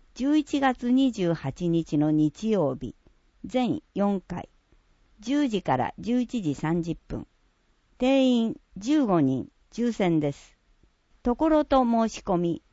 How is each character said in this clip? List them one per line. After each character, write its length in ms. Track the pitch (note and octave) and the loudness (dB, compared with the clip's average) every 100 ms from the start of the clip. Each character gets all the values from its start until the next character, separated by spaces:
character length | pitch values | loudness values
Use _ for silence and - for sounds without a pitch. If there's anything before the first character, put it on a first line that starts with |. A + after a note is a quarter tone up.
| _ | _
十 240 | - C4 D4+ | -6 0 0
一 220 | D4 C#4+ | 0 0
月 320 | C4+ B3+ A#3+ | 0 -2 0
二 180 | B3+ C4+ | 2 2
十 240 | A3 F3 | 0 0
八 340 | E3 C#3 - F3 | 0 -4 -4 -2
日 300 | E3 D#3+ D3+ | 0 0 0
の 140 | D3+ | 2
日 380 | D#3 D3+ - A3 | 2 0 0 -2
曜 260 | G#3 C#3+ C3 | 0 0 -2
日、 180 | B2 - _ _ _ _ | -10 -14 _ _ _ _
全 380 | - B3+ A#3+ A2 _ | -6 -2 -2 -4 _
四 260 | F#3+ G3+ G3 | -2 -2 -2
回、 280 | - F3 - _ _ _ _ _ _ _ | -6 -12 -12 _ _ _ _ _ _ _
十 300 | A#3 C#4+ C#4+ | -4 0 0
時 140 | G#3 | -2
か 140 | - B2+ | 0 -2
ら 180 | A2+ - | -2 -6
十 220 | F#3 B3 | -4 -2
一 220 | A#3+ B3 | -2 -4
時 120 | E3 | -4
三 280 | C#3 D#3 E3+ | -4 -2 -2
十 120 | E3 D#3 - | -2 -8 -8
分。 180 | B2 - _ _ _ _ _ _ - | -12 -12 _ _ _ _ _ _ -4
定 260 | B3+ C4+ | 2 4
員 360 | C4 A#3+ A3+ - _ F#3+ | 4 2 0 -4 _ -10
十 280 | G#3+ D#4 | 0 0
五 160 | A#3+ E3+ | 2 2
人、 280 | C3+ C3 - _ _ | 2 0 -6 _ _
抽 200 | - A#3+ | -4 -4
選 280 | A3 F#3 D#3+ | 0 0 2
で 120 | C#3+ | 0
す。 240 | - - _ _ _ _ _ _ _ | -6 -16 _ _ _ _ _ _ _
と 120 | A#3+ | -4
こ 140 | A#3+ D#4+ | 0 2
ろ 160 | D#4 | 2
と 180 | D4+ C4+ | 4 2
申 260 | A#3+ A3+ A3+ | 2 2 0
し 120 | - | -4
込 160 | - F3 | -2 0
み、 260 | E3+ E3 _ | 0 -4 _